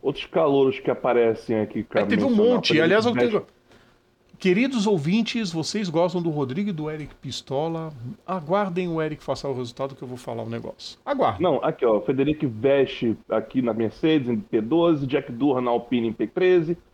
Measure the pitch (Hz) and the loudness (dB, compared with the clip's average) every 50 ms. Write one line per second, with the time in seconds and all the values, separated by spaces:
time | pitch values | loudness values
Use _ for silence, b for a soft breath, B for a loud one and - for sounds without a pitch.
0 | - 131 147 - - - - 185 160 151 139 139 139 135 131 - - - 127 - | -2 -4 -4 -4 -10 -4 0 2 2 4 4 4 4 4 2 0 -2 -4 -4 0
1 | - 131 120 120 117 113 110 110 - - 117 110 107 104 - 110 107 - - 110 | 0 2 4 4 4 4 2 0 -2 -2 0 0 0 -2 -4 -8 -8 -2 -2 -2
2 | 104 - - - - 277 240 208 214 240 247 226 - - 170 156 160 170 190 220 | 0 2 2 2 2 2 4 4 4 4 4 2 2 2 2 4 4 4 4 4
3 | 220 240 233 247 240 240 214 185 - - _ _ _ b b b b b b b | 2 2 0 2 0 2 0 -2 -4 -4 _ _ _ b b b b b b b
4 | b _ _ _ _ _ _ - - 185 180 202 247 277 269 233 190 220 208 175 | b _ _ _ _ _ _ -2 2 2 4 4 2 0 0 0 2 2 2 2
5 | 139 156 185 226 226 - - 240 226 190 165 160 156 - - 208 220 180 151 165 | 2 2 2 2 0 0 -2 -4 -4 -4 -4 -4 -6 -4 -4 -4 -4 -2 0 2
6 | 170 185 170 180 170 165 156 147 139 123 131 170 208 208 196 156 151 151 156 156 | 0 2 0 -2 -2 -2 -2 -2 -2 -2 -2 -4 -4 -4 -4 -6 -6 -6 -8 -8
7 | 151 131 - _ _ 135 110 - - - 139 135 151 165 165 165 165 160 151 127 | -10 -12 -16 _ _ -10 -10 -10 -8 -6 -4 -2 -2 -2 -4 -6 -8 -10 -12 -12
8 | 113 123 - - _ - 190 190 156 143 180 202 208 196 170 180 185 175 165 160 | -14 -14 -14 -14 _ -8 -8 -8 -4 -2 0 0 0 0 -2 -4 -4 -4 -2 -2
9 | 156 156 156 147 - - 135 127 - 143 135 123 127 120 123 - 135 139 139 - | -4 -4 -6 -8 -6 -6 -6 -6 -4 -6 -6 -6 -6 -8 -8 -8 -8 -8 -8 -10
10 | - 127 123 123 - - 120 113 113 117 113 117 113 - - _ - - - _ | -12 -12 -12 -12 -10 -10 -8 -8 -8 -8 -8 -8 -8 -10 -14 _ -16 -18 -18 _
11 | _ - 285 269 214 131 107 - 165 180 147 127 - 147 160 - - 120 110 104 | _ -6 -2 0 2 0 2 2 2 2 2 2 0 -2 -2 2 2 4 4 2
12 | 104 - 139 131 139 147 151 151 - 139 113 107 110 135 139 139 131 127 - - | 2 0 0 0 2 0 0 0 -2 -4 -4 0 2 2 4 4 4 2 0 -2
13 | - 117 107 - - _ - 110 107 - - 131 127 120 110 110 117 110 110 - | -2 -2 -2 -2 -4 _ -2 -2 -2 -2 -2 0 0 0 0 0 -2 -2 -2 0
14 | - 160 160 156 131 120 120 107 101 - - 117 107 113 151 170 170 170 165 147 | 0 2 2 2 2 0 -2 -4 -4 -2 -2 -2 0 2 2 2 4 4 2 2
15 | 139 131 127 143 139 - 123 113 131 147 135 127 127 123 120 117 117 - 127 123 | 0 -2 -2 -2 -2 -4 -6 -2 0 2 2 2 2 0 0 0 0 0 -2 0
16 | 113 113 107 - - 104 _ 180 185 185 185 175 160 156 175 - _ _ | 0 -2 -2 -2 -4 -4 _ 0 2 4 4 4 2 0 -4 -6 _ _